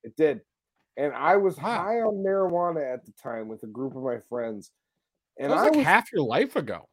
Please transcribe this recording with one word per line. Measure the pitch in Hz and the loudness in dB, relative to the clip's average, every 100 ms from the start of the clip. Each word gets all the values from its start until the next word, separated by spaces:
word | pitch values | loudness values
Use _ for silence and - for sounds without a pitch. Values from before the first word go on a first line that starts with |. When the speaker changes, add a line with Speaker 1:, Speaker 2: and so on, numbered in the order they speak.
Speaker 1:
It | 113 - | -16 0
did. | 156 170 _ _ _ _ _ - | 2 2 _ _ _ _ _ -4
And | 143 | -4
I | 123 147 196 | 0 4 4
was | 196 - | 4 -2
Speaker 2:
Wow. | |
Speaker 1:
high | 196 226 185 233 | -4 -4 -2 -2
on | 220 208 | -2 -2
marijuana | 190 196 185 170 175 165 139 | -2 0 0 0 -2 -2 -4
at | 127 - | -6 -12
the | - | -16
time | 131 117 110 | -10 -10 -10
with | 107 | -12
a | 113 | -12
group | 110 135 | -8 -8
of | 131 | -6
my | 131 120 - | -6 -6 -6
friends. | 120 117 107 95 _ _ _ _ _ _ - | -6 -6 -6 -12 _ _ _ _ _ _ -8
And | 139 | 0
Speaker 2:
That | 165 | 4
was, | |
Speaker 1:
I | 254 | 6
Speaker 2:
like, | 311 | 6
Speaker 1:
was | 247 | 6
Speaker 2:
half | 202 - | 4 4
your | 214 131 | -2 0
life | 127 262 - | 2 2 -2
ago. | 123 87 - | -4 -8 -10